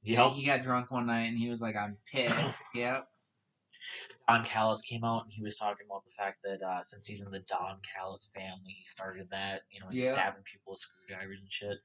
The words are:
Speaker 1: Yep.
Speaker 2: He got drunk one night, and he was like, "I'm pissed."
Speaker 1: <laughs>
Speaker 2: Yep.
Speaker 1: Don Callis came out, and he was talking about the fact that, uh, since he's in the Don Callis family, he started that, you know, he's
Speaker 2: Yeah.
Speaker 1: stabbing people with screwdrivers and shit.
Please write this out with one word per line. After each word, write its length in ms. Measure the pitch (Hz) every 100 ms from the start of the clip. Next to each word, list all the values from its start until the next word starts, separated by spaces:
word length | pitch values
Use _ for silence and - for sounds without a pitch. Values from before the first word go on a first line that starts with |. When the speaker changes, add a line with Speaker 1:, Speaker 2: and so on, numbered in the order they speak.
Speaker 1:
Yep. 300 | 104 117 127
Speaker 2:
He 120 | 135
got 180 | 139 131
drunk 280 | 127 123 123
one 160 | 127 120
night, 220 | 117 113
and 100 | 117
he 100 | 120
was 140 | 117
like, 140 | 113 104
"I'm 200 | 104 101 -
pissed." 540 | 135 120 143 139 - -
Speaker 1:
<laughs> 60 |
Speaker 2:
Yep. 320 | 120 120 131 - _ _ _ _ _ _ - - - - - -
Speaker 1:
Don 160 | 113
Callis 380 | 117 110 110 107
came 220 | - 120
out, 200 | 117 113
and 80 | 113
he 100 | 104
was 140 | 104 -
talking 300 | 107 101 104
about 180 | 98
the 60 | -
fact 320 | - 98 -
that, 180 | 101 95
uh, 200 | 95 90
since 240 | 90 - -
he's 180 | 98
in 80 | 98
the 80 | 95
Don 400 | 95 90 95 98
Callis 480 | 95 95 95 98 -
family, 380 | 98 95 95 95 -
he 60 |
started 440 | - - 95 92 92
that, 320 | 98 98 98 -
you 100 | 101
know, 80 | 95
he's 160 | 127
Speaker 2:
Yeah. 80 | 127
Speaker 1:
stabbing 300 | 131 95 98
people 280 | 98 98 -
with 80 | 98
screwdrivers 600 | - _ - 95 95 98
and 100 | 95
shit. 280 | - 104 101